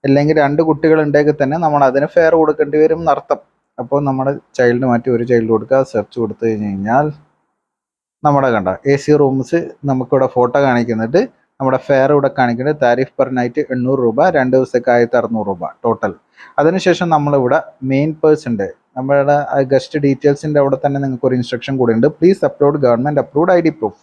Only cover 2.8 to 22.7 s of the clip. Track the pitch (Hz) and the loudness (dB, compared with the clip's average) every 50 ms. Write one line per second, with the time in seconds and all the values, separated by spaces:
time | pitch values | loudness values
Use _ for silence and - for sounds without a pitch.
2.8 | 156 160 160 165 170 160 139 - - _ 147 - - _ _ _ _ _ _ - | 2 2 2 0 0 -2 -2 -2 -2 _ -6 -6 -6 _ _ _ _ _ _ -14
3.8 | 123 120 139 143 143 139 131 131 131 131 143 135 _ _ _ - 127 120 120 123 | -8 -4 -2 -2 0 -2 -2 -2 -2 -2 -4 -4 _ _ _ 0 0 0 2 0
4.8 | 131 127 120 117 117 131 123 117 120 120 123 117 113 110 113 110 110 - 135 135 | 0 0 -2 -2 0 -2 -2 -2 0 0 0 0 2 2 0 -2 0 0 0 0
5.8 | 135 - - 113 101 _ - 123 117 104 101 _ 117 113 110 104 104 101 98 98 | 0 0 -2 -6 -6 _ -6 -6 -6 -6 -4 _ -4 -4 -2 -2 -4 -6 -6 -6
6.8 | 98 107 117 135 151 151 147 147 _ _ _ _ _ _ _ _ _ _ _ _ | -4 0 0 0 0 -2 -6 -10 _ _ _ _ _ _ _ _ _ _ _ _
7.8 | _ _ _ _ _ _ _ _ - 151 143 139 135 131 117 107 95 92 92 - | _ _ _ _ _ _ _ _ -2 0 0 2 0 0 0 -2 -2 -4 -6 -4
8.8 | _ 139 139 139 - - 151 143 143 135 131 135 131 - - 170 170 170 - _ | _ -2 -2 -2 2 0 2 2 2 2 0 -2 -4 -2 -4 -4 -4 -6 -14 _
9.8 | - 143 135 131 127 123 - 135 131 127 - 127 123 120 120 143 139 135 123 120 | -6 -4 -4 -4 -2 -2 0 0 0 0 0 0 0 2 2 0 2 2 2 0
10.8 | 120 120 117 110 113 113 135 175 247 254 _ _ _ _ _ _ 139 131 131 131 | 0 -2 -4 -4 -4 0 0 0 0 -2 _ _ _ _ _ _ -2 -2 -2 -2
11.8 | - - 143 135 131 139 147 143 139 135 131 - 127 120 120 117 131 147 156 147 | 0 0 2 2 4 4 2 2 2 0 0 0 -2 0 0 -2 -2 -4 -2 0
12.8 | 135 120 120 120 135 - _ - 135 123 127 127 123 120 120 147 147 - 131 127 | 2 2 2 0 -2 -6 _ -4 -4 -2 -2 -4 -4 -4 -2 -4 -4 -4 -4 -4
13.8 | 123 127 135 131 123 117 110 127 160 185 170 147 131 127 127 131 131 123 - 123 | -2 -2 -2 0 0 0 0 2 0 2 2 2 0 2 2 0 0 0 -2 -2
14.8 | 120 127 120 120 120 113 - 123 117 110 117 110 104 98 98 87 85 - - _ | 0 2 2 2 2 2 0 -2 -2 -2 -4 -4 -4 -4 -6 -6 -8 -12 -12 _
15.8 | - 120 113 98 - 104 90 - _ _ _ _ - - - - 147 160 175 190 | -4 -4 -2 -2 -4 -6 -6 -8 _ _ _ _ -20 -10 -4 0 0 2 2 2
16.8 | - 190 170 - 180 170 165 151 147 143 143 139 127 123 131 - - - - _ | 0 0 0 0 0 0 0 0 0 0 0 0 2 2 0 0 -2 -4 -16 _
17.8 | 135 131 135 135 143 160 156 156 - 156 151 151 - 127 117 101 98 95 - _ | -6 -2 0 0 0 -2 -4 0 2 2 2 2 0 -6 -4 -4 -4 -8 -8 _
18.8 | _ _ _ 127 131 135 143 143 139 143 147 147 143 - - 139 135 131 139 131 | _ _ _ -10 -4 0 0 2 2 2 0 0 0 -2 -2 -2 0 2 0 -2
19.8 | - - - 156 147 139 135 131 - 147 143 143 - 156 151 147 139 139 139 131 | -2 -2 -6 -2 0 0 0 2 0 0 0 0 -4 -2 0 0 2 0 -2 -2
20.8 | - 143 139 139 139 135 131 120 - 135 127 123 120 - - 117 - - 135 131 | -2 -4 -2 -2 -4 -4 -4 -2 -2 -2 0 -2 -4 -4 -6 -10 -6 -6 -2 -2
21.8 | 127 117 113 110 120 151 147 _ 160 180 185 - - 139 - - 147 143 | 0 0 2 2 2 0 0 _ 2 2 2 2 -2 -4 -2 0 0 0